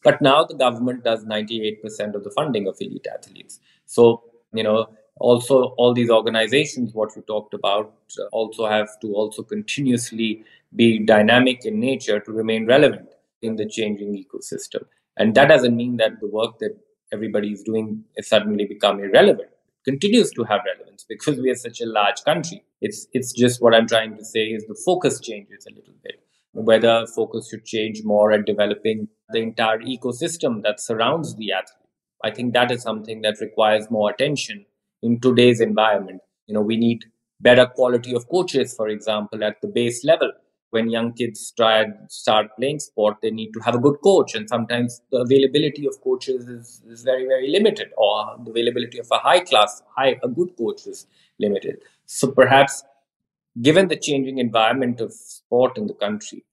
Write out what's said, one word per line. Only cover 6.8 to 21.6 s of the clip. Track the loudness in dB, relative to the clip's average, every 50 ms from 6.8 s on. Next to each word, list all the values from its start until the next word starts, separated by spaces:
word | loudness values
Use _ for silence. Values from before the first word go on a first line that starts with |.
| -6 -6 -4
what | -4 -6 -4 -6
you | -16 -12
talked | -8 -8 -8 -8 _ -12
about, | -6 -2 -2 -2 -2 -4 -6 _ _ _ _ -12 -12
uh, | -12 -6
also | -4 -4 -4 -4 -4 -6 -2
have | 0 0 0 0 -2 -8 _
to | -10 -6 -4
also | -4 -4 -4 -6 -12 -12
continuously | _ -10 -10 -8 -8 -6 -4 -2 0 0 -2 -2 -6 -6 -4 -4 -4 -4 -6 -12 _ _ _ _ _ _
be | 2 4 4 4 2 4
dynamic | 4 4 6 6 6 6 4 4 2 0 -2 -6
in | -6 -4 -2
nature | -2 -2 -4 -4 -4 -4 -4 -4
to | -4 -6
remain | -6 -6 -4 -2 -2 -2 2
relevant | 4 4 6 6 4 2 0 -12 -20 _ _ _ _ _ _
in | -8 -8 -6 -6
the | -6 -6
changing | -4 -6 -4 -4 -4 -6 -6 -8 -8
ecosystem. | -10 -10 _ -18 -16 -14 -12 -12 -12 -14 -10 -12 -12 -12 _ _ _ _ _ _ 0
And | 0 4 6
that | 6 8 8
doesn't | 8 6 6 2 0
mean | 0 -2 -4 0 0
that | 0 0 0 -4
the | -10 -6
work | -2 -2 -2 -2 -4 _
that | -8 -8 -8 _ _ _ _ _ _ _
everybody | -10 -8 -8 -4 -4 -4 -2 -4
is | -8 -8 -8
doing | -4 -4 -4 -4 -4 -8 -10 -12 _ _ -14
is | -4 2
suddenly | 2 2 2 2 -2 -2 -2
become | -4 -4 0 0 0 2 0
irrelevant. | -4 4 6 6 8 8 4 2 -2 -16
It | _ _ _ _ _ _ _ -6
continues | -4 -2 0 2 4 4 4 2
to | 0 -6 -2
have | 0 0 -2 -2
relevance | -4 -8 -10 -12 -20 _ _ -16 _
because | -16 -6 -4 -4 -2 0
we | 0 -2
are | -2
such | -2